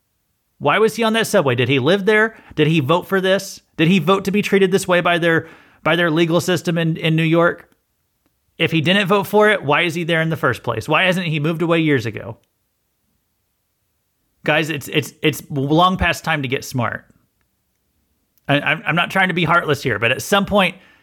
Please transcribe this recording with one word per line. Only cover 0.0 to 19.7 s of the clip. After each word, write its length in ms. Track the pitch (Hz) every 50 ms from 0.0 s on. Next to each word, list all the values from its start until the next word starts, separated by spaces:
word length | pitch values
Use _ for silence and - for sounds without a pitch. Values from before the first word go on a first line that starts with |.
| _ _ _ _ _ _ _ _ _ _ _ -
Why 200 | 127 143 151 190
was 180 | 214 220 220
he 60 | - 226
on 120 | 220 220
that 120 | 226 214
subway? 280 | - - 202 151 139 120
Did 140 | 117 127 117
he 100 | 143 135
live 260 | 123 151 185 202 190
there? 300 | 208 214 214 214 226 - - - - -
Did 140 | - 156 160
he 120 | 160 165
vote 260 | 135 127 165 180 175
for 140 | - 190 190
this? 400 | 185 190 190 196 190 - - - _ _ _
Did 120 | - 165 160
he 100 | 196 190
vote 260 | 147 165 196 196 190
to 40 | 196
be 120 | 185 208 -
treated 280 | - 196 196 196 185
this 160 | 185 196 190
way 140 | - 180 175
by 180 | 170 175 175 170
their, 300 | 165 170 165 156 - - - - _ _ _ _ -
by 140 | 151 165
their 140 | 175 175 170
legal 300 | 151 165 175 160 160 175
system 380 | - - 202 151 - 180 170 170
in, 180 | 165 160 160
in 200 | 165 - 160 160
New 80 | 160 165
York? 460 | 160 160 170 170 175 - - - _ _ _ _ _ _ _ _ _ _ _ _ _ _ _ _ _ _
If 140 | - 165 156
he 100 | 165 165
didn't 280 | 143 185 190 202 208 165
vote 180 | 208 202 190
for 240 | - - 208 214 214
it, 140 | 214 185 -
why 180 | 131 - 151 175
is 120 | 175 147
he 100 | 175 170
there 180 | 160 170 160 160
in 80 | 160
the 60 | 160
first 260 | - - 135 113 - -
place? 260 | 123 113 113 - -
Why 160 | 156 160 185
hasn't 220 | 180 180 185 180
he 140 | 165 156 156
moved 200 | 143 160 170 160
away 200 | 175 165 170 165
years 260 | 160 151 147 127 104
ago? 320 | 113 98 110 - - 113 - _ _ _ _ _ _ _ _ _ _ _ _ _ _ _ _ _ _ _ _ _ _ _ _ _ _ _ _ _ _ _ _ _ _ _ _ _ _ _ _ -
Guys, 260 | 160 151 156 160 147
it's, 180 | 160 139 - -
it's, 240 | - 156 127 - - _ -
it's 200 | 156 139 - - -
long 460 | 156 135 135 143 156 165 175 185 190
past 260 | - 185 170 156 - -
time 200 | 165 160 151 135
to 60 | 127
get 160 | 127 - -
smart. 420 | - - 127 117 104 - - - _ _ _ _ _ _ _ _ _ _ _ _ _ _ _ _ _ _ _ _ _ _ _ _ _ _ _ _
I, 140 | - 139 143
I'm, 220 | 143 135 151 160 -
I'm 100 | 151 151
not 140 | 175 170 -
trying 180 | - 190 190 185
to 60 | 175
be 100 | 175 170
heartless 380 | 147 170 170 170 151